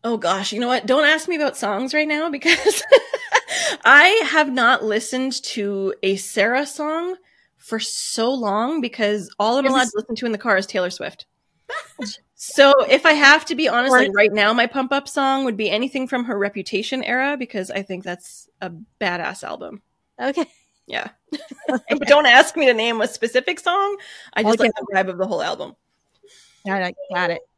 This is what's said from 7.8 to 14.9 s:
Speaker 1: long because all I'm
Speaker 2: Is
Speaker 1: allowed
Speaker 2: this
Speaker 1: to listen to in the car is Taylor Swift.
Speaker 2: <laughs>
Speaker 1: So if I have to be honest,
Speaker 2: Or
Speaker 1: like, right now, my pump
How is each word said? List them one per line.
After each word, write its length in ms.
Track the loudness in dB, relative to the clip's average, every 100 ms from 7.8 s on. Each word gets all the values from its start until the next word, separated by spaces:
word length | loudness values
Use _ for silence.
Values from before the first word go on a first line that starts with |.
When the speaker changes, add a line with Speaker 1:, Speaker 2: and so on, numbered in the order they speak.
| -6 -8 -8 -2 -2
Speaker 1:
long 460 | -2 -2 -2 -2 -2
because 500 | -6 -2 -2 -2 -6 -2
all 200 | 0 2
I'm 80 | 2
Speaker 2:
Is 60 |
Speaker 1:
allowed 100 | 2
Speaker 2:
this 80 | 0
Speaker 1:
to 60 | -4
listen 180 | -6 -6
to 80 | -4
in 40 |
the 60 | -4
car 180 | 0 0
is 100 | 0
Taylor 240 | -4 -4
Swift. 340 | -6 -12 -12 -20 _ _ _ -14 -14 -14 -14
Speaker 2:
<laughs> 60 | -14 -14 _ _
Speaker 1:
So 320 | -6 4 6 6 4
if 200 | 4 4
I 60 |
have 320 | 6 6 4 2
to 100 | -2
be 120 | 0
honest, 240 | 2 4
Speaker 2:
Or 60 | 4
Speaker 1:
like, 140 | 4
right 180 | 4 2
now, 220 | 4 2
my 140 | 2 0
pump 240 | -2 -2